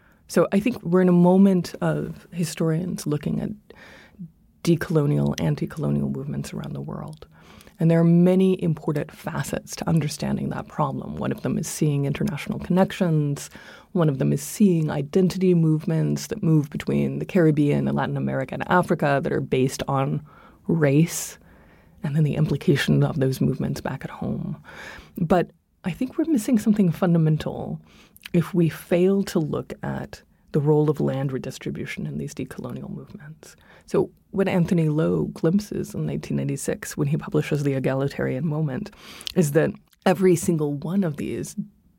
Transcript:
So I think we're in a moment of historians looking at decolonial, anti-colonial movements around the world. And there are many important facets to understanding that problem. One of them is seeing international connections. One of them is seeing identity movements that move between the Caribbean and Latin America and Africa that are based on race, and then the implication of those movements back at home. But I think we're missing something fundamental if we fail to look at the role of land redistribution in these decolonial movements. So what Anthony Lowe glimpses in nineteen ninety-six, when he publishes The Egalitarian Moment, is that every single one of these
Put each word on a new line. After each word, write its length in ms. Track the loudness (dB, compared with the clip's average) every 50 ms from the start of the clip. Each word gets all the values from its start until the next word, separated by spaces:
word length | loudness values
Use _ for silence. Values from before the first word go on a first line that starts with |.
| _ _ _ _ _ 0
So 200 | 2 2 2 4
I 80 | 2 0
think 220 | 0 0 -2 -4 -2
we're 180 | 0 2 4
in 80 | 6 6
a 40 | 6
moment 600 | 6 6 6 8 8 6 6 6 2 0 -4 -6 -4
of 460 | -4 -2 -2 -2 -4 -6 -10 -12 -16 -12
historians 760 | -6 -6 -6 -6 -4 -2 -2 0 0 0 -2 -4 -6 -6 -4 -4
looking 340 | -4 -4 -4 -4 -4 -4
at 80 | -4 -6 -8 -12 _ _ -20 -20 -20 -20 -20 -20 -20 -20 _ -18 -18 -18 -18 _ _ _ _ _ 0
decolonial, 760 | 2 2 2 0 0 0 2 2 2 2 2 0 0 -2 -2
anti-colonial 680 | -2 -2 -2 -2 -4 -6 -6 -4 -2 -2 -2 -2 -2 -2
movements 440 | -4 -6 -8 -8 -8 -8 -8 -8 -8
around 200 | -10 -10 -8 -10
the 80 | -10
world. 460 | -10 -10 -10 -10 -10 -12 -14 -16 -20 -20 _ -20 -20 -20 -20 -20 -20 -20 -4 0
And 100 | 2 4
there 100 | 6 6
are 40 | 6
many 580 | 6 8 8 6 6 6 6 4 4 4 2
important 500 | 0 -2 -2 -2 -2 -4 -4 -4 -4 -6
facets 640 | -10 -12 -12 -8 -6 -6 -4 -4 -6 -6 -8 -10 -12 -8
to 100 | -2 0
understanding 640 | 0 2 0 0 -4 -4 -4 -4 -4 -4 -4 -4
that 180 | -6 -8 -10 -8
problem. 480 | -4 -4 -4 -2 -2 -6 -8 -8 -8
One 160 | -6 -4 -4
of 120 | -4 -4 -4
them 140 | -4 -4 -4
is 100 | -4 -6
seeing 380 | -4 -2 0 0 0 0 -2
international 540 | -2 -2 -2 -4 -4 -4 -6 -6 -6 -6 -6
connections. 920 | -4 0 2 2 2 2 0 -2 0 2 2 2 0 0 -2 -4 -8 -12 -16 -20 -20 -20 -20 -20 -20 _ 0
One 160 | 2 2 2
of 100 | 2 2
them 140 | 0 0 0
is 100 | 0 -2
seeing 480 | -6 0 4 4 4 4 4 0 0
identity 600 | -2 -4 -6 0 2 2 2 2 2 2 2 4 4
movements 760 | 4 4 4 2 2 0 0 0 0 0 0 -2 -4 -4 -6
that 160 | -8 -2 2
move 260 | 2 4 4 2 0
between 500 | -4 -6 -4 -2 0 0 0 0 -2 -4
the 60 | -6
Caribbean 640 | 0 2 4 4 4 4 4 2 2 2 2 0 0
and 80 | 0
Latin 220 | -2 -2 -2 -2 -4
America 360 | -4 -2 -2 -4 -4 -6 -6
and 160 | -8 -2 2
Africa 520 | 2 2 2 2 0 0 2 2 2 0 0
that 80 | 0
are 100 | -2 -2
based 400 | -2 0 0 2 2 0 0 -4 -4 -2
on 340 | 0 0 0 0 -2 -4 -6 -10 -18 -20 -20 -20 -20 _ _ -2
race, 720 | 0 2 4 4 6 4 4 2 0 -6 -10 -10 -14 -18 _ -20 -20 -20 -20 _ -20 _ _ _ _ -10 -8
and 120 | -2 0
then 80 | 2 2
the 120 | 2 2
implication 640 | 0 0 0 0 0 2 2 2 2 2 2 2 4 2
of 160 | 2 2 0
those 220 | 0 0 0 0
movements 400 | 0 0 0 -2 -4 -4 -4 -6
back 220 | -6 -8 -8 -8 -10
at 80 | -12
home. 500 | -10 -10 -8 -6 -6 -6 -6 -8 -8 -10 -14 -18 -20 -18 -18 -18 -18 -18 -20 -16 -6 -4
But 320 | 0 2 2 2 2 0 _ _ _ _ _ _ -8
I 60 | -8
think 260 | -4 -4 -6 -4 -2 -2
we're 80 | 0
missing 340 | 0 0 0 2 2 0 2
something 320 | 2 2 4 4 4 2
fundamental 880 | 2 2 2 4 4 4 4 4 2 0 -2 -6 -8 -8 -8 -8 -10 -10 -12 _ -20 -20 -20 _ _ _ -10 -2 0
if 200 | 0 0 2 2
we 140 | 2 2 2
fail 560 | 0 -4 -4 0 2 4 4 4 4 2 0
to 160 | 0 0 -2
look 340 | -2 0 -4 -6 -6 -8 -12 -10
at 400 | -8 -8 -6 -6 -8 -10 -14 -18 -20 _ _ _ _ _
the 80 | -2 0
role 300 | 2 4 4 4 4 2
of 100 | 2 0
land 320 | -2 -2 -2 -2 -4 -4
redistribution 760 | -4 -6 -8 -10 -12 -10 -10 -8 -8 -8 -8 -8 -8 -8 -8
in 120 | -8 -6 -8
these 160 | -8 -8 -8
decolonial 560 | -10 -10 -10 -10 -12 -10 -10 -10 -10 -10 -10
movements. 640 | -12 -12 -14 -16 -18 -18 -18 -20 -20 -20 -20 -20 -20 _ _ -20 -20 -20 _
So 260 | -2 0 0 0 0 -4 _ _ _
what 160 | -2 -2 0 2
Anthony 420 | 2 2 2 2 2 2 2 2
Lowe 360 | 2 2 2 2 2 0 0
glimpses 720 | -2 -4 0 2 2 2 2 0 -2 -6 -6 -6 -6 -6
in 100 | -6 -6
nineteen 320 | -4 -6 -6 -6 -4 -4 -4
ninety-six, 580 | -2 -4 -4 -4 -4 -6 -6 -6 -8 -10 -6
when 120 | -4 -2 -2
he 100 | -2 -2
publishes 460 | -4 -2 -2 -2 0 0 -2 -2 0
The 100 | -2 -2
Egalitarian 720 | 0 -2 -2 -2 0 -2 -2 -2 -4 -4 -4 -2 -4 -4
Moment, 460 | -4 -2 -2 -2 -2 -4 -6 -8 -10 -12 -18 -20 -20 -20 -14 -12 -4 0
is 180 | 0 0 2 4
that 180 | 2 2 2 -2 -6 -14 _ _ _ _
every 300 | 0 2 4 4 4 4
single 400 | 4 2 0 0 0 0 -2 -4
one 280 | -4 -6 -4 -2 -2 -2
of 140 | -2 -4 -6
these 380 | -6 -6 -6 -6 -8 -8 -8 -10 -10 -10 -14 _ _ _ _